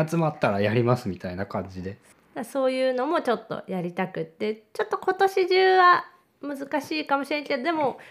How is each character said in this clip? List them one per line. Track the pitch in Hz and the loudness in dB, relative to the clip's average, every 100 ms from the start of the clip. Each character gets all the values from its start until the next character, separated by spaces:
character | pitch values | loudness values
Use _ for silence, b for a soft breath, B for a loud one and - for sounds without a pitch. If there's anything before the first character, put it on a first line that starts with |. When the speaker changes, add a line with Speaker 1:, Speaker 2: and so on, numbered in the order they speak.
| 160 | 2
Speaker 1:
集 | 170 | 0
ま | 156 | 0
っ | - | 0
た | 120 | 0
ら | 101 | 2
や | 104 | 2
り | 120 | 4
ま | 120 123 | 4 2
す | 101 | 0
み | 87 | -6
た | 92 | -8
い | 90 | -6
な | 101 | -6
感 | 104 92 | -6 -8
じ | 92 | -8
で。 | 92 101 b _ _ 294 | -10 -12 b _ _ -12
Speaker 2:
だ、 | |
そ | 240 277 262 | -8 -2 0
う | |
い | 262 262 | 0 0
う | |
の | 247 277 | 0 0
も | 330 | 0
ち | 262 | 0
ょ | 214 | -2
っ | - | -4
と | - - | -10 -6
や | 185 | -6
り | 175 | -4
た | 175 180 | -4 -4
く | 165 | -4
っ | 160 | -8
て、 | - 214 220 _ | -6 -6 -6 _
ち | - | -8
ょ | 415 | -4
っ | |
と | 381 | -4
今 | 370 370 | -2 2
年 | 392 381 359 | 2 2 2
中 | 370 381 370 | 4 6 8
は | 359 359 - _ _ _ | 6 6 0 _ _ _
難 | 285 269 277 302 | -10 -10 -4 -4
し | 294 | -2
い | 311 302 | -4 0
か | 277 | -2
も | 269 | 0
し | |
れ | 294 | -4
ん | |
け | 285 254 | -2 -2
ど、 | |
で | 302 | -2
も、 | 320 262 - B | 0 -2 -4 B